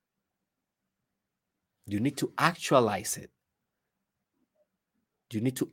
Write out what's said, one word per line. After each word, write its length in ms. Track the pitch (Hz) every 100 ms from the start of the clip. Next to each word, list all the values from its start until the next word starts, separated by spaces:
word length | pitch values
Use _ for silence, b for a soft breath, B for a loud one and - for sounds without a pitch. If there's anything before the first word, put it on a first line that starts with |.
| _ _ _ _ _ _ _ _ _ _ _ _ _ _ _ _ _ _ -
You 140 | 101
need 160 | 135 139
to 140 | - -
actualize 800 | 151 175 - 139 113 98 - -
it. 140 | - _ _ _ _ _ _ _ _ _ _ _ _ _ _ _ _ _ _ _ -
You 80 | 107
need 160 | 127 131
to 140 | -